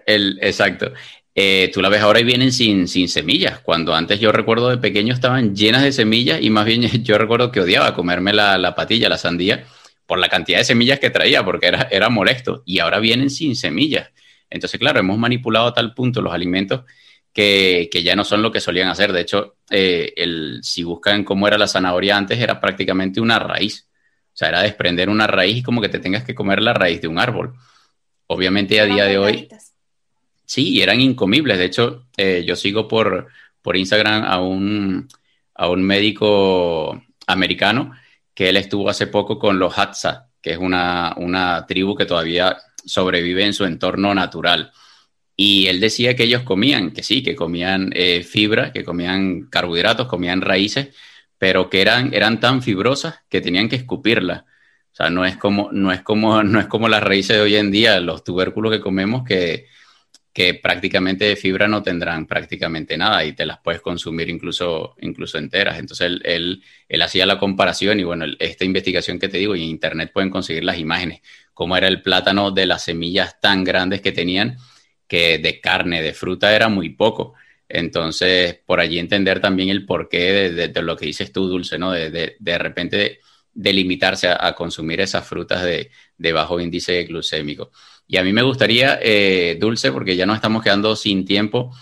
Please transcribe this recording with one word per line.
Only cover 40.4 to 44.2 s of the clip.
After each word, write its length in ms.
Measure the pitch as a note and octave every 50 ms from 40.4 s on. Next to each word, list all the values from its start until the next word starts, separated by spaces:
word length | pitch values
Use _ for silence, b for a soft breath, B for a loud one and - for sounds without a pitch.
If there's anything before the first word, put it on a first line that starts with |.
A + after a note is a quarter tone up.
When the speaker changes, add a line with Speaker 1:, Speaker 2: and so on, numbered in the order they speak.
| -
Speaker 1:
que 80 | -
es 80 | E2 E2+
una, 560 | F#2 F#2 F#2 F2+ F2 F2 F2 F2 F2 E2 E2
una 480 | - F2 F2+ F#2 F#2 F#2 F2+ E2+ E2+ -
tribu 300 | - F#2 F2+ F#2+ G2 G2+
que 100 | - G2
todavía 500 | F#2 F2 E2+ E2 E2 E2+ F2 F2+ F#2 - - - _ _ - -
sobrevive 580 | - - G2+ F#2 F#2 F2+ F2 E2+ F2 F2+ F#2+ G2+
en 100 | G2+ F#2+
su 120 | - G2+
entorno 480 | F2+ D#2+ - F#2+ F#2 F2 F#2 G2 G2+ G2+
natural. 580 | F#2+